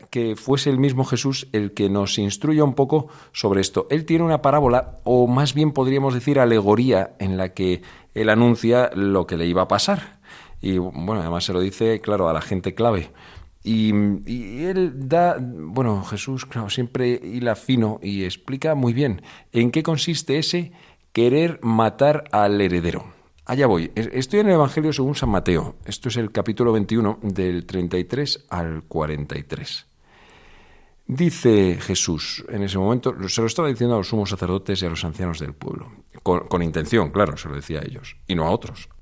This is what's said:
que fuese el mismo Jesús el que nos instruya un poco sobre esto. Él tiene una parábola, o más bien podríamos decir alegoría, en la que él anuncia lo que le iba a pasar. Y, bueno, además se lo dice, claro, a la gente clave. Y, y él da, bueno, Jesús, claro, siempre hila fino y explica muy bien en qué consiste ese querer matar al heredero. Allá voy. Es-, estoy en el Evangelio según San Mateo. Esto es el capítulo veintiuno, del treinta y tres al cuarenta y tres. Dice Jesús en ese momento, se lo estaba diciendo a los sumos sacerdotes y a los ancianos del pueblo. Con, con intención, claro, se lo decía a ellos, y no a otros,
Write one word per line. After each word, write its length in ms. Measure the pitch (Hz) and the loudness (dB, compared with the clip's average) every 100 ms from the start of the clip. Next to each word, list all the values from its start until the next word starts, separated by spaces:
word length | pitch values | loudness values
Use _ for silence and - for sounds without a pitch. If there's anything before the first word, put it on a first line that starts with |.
| - | -6
que 260 | 123 117 | -2 -2
fuese 360 | 107 - 135 143 | -2 0 0 2
el 80 | 131 | 2
mismo 260 | 139 127 | 2 2
Jesús 420 | 127 120 135 131 - | 0 0 -2 -4 -4
el 220 | 107 101 | -2 -2
que 160 | - 101 | 0 0
nos 260 | 101 98 - | 2 0 0
instruya 480 | 101 98 151 156 | -2 0 0 4
un 80 | 147 | 4
poco 360 | 127 135 151 - - - | 4 2 2 -2 -14 -14
sobre 280 | - 104 98 | -4 2 2
esto. 260 | 92 98 - | 2 -2 0
Él 160 | 147 156 | -2 2
tiene 180 | 165 | 2
una 160 | 165 151 | 2 2
parábola, 600 | 139 147 131 123 - - | 4 4 4 4 0 -8
o 220 | - 123 120 | 2 4 6
más 260 | 123 143 | 4 2
bien 200 | 143 156 | 2 2
podríamos 420 | 139 131 139 135 | 2 2 2 0
decir 260 | 123 127 143 | 0 2 4
alegoría, 760 | 123 113 101 107 127 95 - - | 6 4 6 4 4 2 0 -4
en 180 | 95 95 | -4 -2
la 160 | 92 | -4
que 300 | - 92 90 - - - | -2 0 -2 -6 -20 -12
él 160 | 107 107 | -2 2
anuncia 600 | 107 120 113 113 123 127 | 6 6 4 4 4 2
lo 320 | 95 101 98 82 | 0 2 2 0
que 100 | 82 | -2
le 80 | |
iba 160 | 85 87 | 0 0
a 80 | 92 | 2
pasar. 520 | 101 - 202 - - - - - - | 2 2 -2 -4 -20 -20 -20 -20 -8
Y, 160 | 95 92 | -2 -2
bueno, 420 | 90 69 90 110 | -2 -6 -4 -2
además 240 | 82 85 | -2 -4
se 80 | - | -2
lo 80 | 90 | -2
dice, 400 | 95 - 113 110 | -2 0 0 0
claro, 300 | - 104 85 | 0 0 2
a 20 | |
la 80 | 78 | 0
gente 340 | - 95 92 | -2 -4 -4
clave. 360 | 87 117 101 71 - - - - _ | 0 0 0 -4 -14 -20 -20 -20 _
Y, 300 | 98 113 110 104 104 95 | -2 0 2 2 0 -2
y 400 | - 123 101 120 | -6 -10 -10 -8
él 420 | 175 190 180 135 131 | -4 0 -2 -2 0
da, 300 | 165 175 139 | 2 2 0
bueno, 640 | 123 98 78 117 123 101 | -6 -10 -6 -2 0 -2
Jesús, 440 | 92 101 - 131 - | -4 -8 -8 -8 -8
claro, 240 | 120 101 | -8 -6
siempre 500 | - 120 127 123 123 | -6 -4 -2 -2 -2
hila 340 | 80 120 120 107 | -6 -4 -2 -2
fino 440 | - 127 107 110 | 0 2 2 -2
y 220 | 95 98 | -6 -4
explica 500 | 92 - - 135 160 | -6 -6 -8 -4 -2
muy 200 | 147 123 | 0 0
bien 260 | 117 143 92 - - _ | 2 0 -2 -8 -20 _
en 180 | 117 120 | 0 2
qué 120 | 156 | 2
consiste 560 | 160 151 - 156 - 143 | 0 -2 -2 -4 -2 -2
ese 340 | 151 175 175 - - _ _ | 0 -4 -6 -12 -20 _ _
querer 480 | - 120 143 170 151 | 2 4 4 2 0
matar 600 | 113 113 110 - 139 151 - | 0 2 2 4 2 2 0
al 260 | 104 101 101 | 2 2 2
heredero. 640 | 98 87 85 78 - - _ _ | 2 2 0 -4 -10 -20 _ _
Allá 220 | - 131 131 | -6 0 2
voy. 240 | 87 82 - | 2 0 -4
Es-, 120 | 113 | -4
estoy 260 | 127 131 208 | -4 0 2
en 80 | 214 | 4
el 80 | |
Evangelio 380 | 170 139 160 156 | 4 2 0 -2
según 240 | 139 131 143 | 0 -2 0
San 140 | 123 | 0
Mateo. 440 | 98 - 85 - - | 0 2 0 -2 -10
Esto 240 | - - 123 | -12 -8 -6
es 80 | 117 | -4
el 140 | 110 | -4
capítulo 420 | 107 98 104 120 | -4 -4 0 2
veintiuno, 460 | 110 95 113 104 110 | 2 2 0 0 -2
del 440 | 104 92 92 87 80 | -4 -2 -2 -2 -4
treinta 320 | 92 87 90 | -4 -2 -2
y 60 | |
tres 420 | 87 127 143 - _ | -2 -4 -4 -6 _
al 360 | 90 82 80 | -6 -6 -8
cuarenta 520 | - 80 76 76 71 71 | -8 -4 -4 -6 -8 -10
y 60 | |
tres. 460 | 71 - - - - _ _ _ - - - - - - _ _ - | -10 -12 -10 -14 -16 _ _ _ -20 -20 -20 -20 -20 -20 _ _ -8
Dice 680 | 131 170 - 123 104 92 87 | 0 0 4 4 6 4 0
Jesús 640 | - 92 - 78 - - - | -4 -2 -2 -4 -6 -10 -10
en 140 | 104 | -6
ese 160 | 98 95 | -4 -2
momento, 340 | 95 123 127 80 95 | 0 0 -2 -4 -4
se 120 | - | -2
lo 80 | 113 | 0
estaba 180 | 143 156 | 0 -2
diciendo 300 | 113 120 113 | 0 0 0
a 20 | |
los 100 | 92 | 0
sumos 220 | 110 101 | -2 -2
sacerdotes 500 | 101 90 95 - 92 | -4 -2 -2 -2 -4
y 60 | 90 | -4
a 40 | |
los 140 | 82 | -4
ancianos 360 | 85 76 90 80 | -6 -6 -6 -6
del 140 | 71 | -10
pueblo. 360 | 71 - - - - _ - | -10 -12 -12 -14 -20 _ -6
Con, 240 | 98 87 - | 0 0 0
con 160 | 90 | -2
intención, 480 | 85 80 76 117 78 | -2 -2 0 0 2
claro, 260 | 87 101 - | 2 0 -2
se 120 | 80 | -10
lo 80 | 71 | -12
decía 240 | - 76 | -8 -8
a 40 | |
ellos, 320 | - - - - - | -8 -14 -18 -18 -4
y 80 | 87 | -2
no 100 | 80 | 0
a 40 | |
otros, 380 | 101 - - - - | -2 -4 -16 -18 -20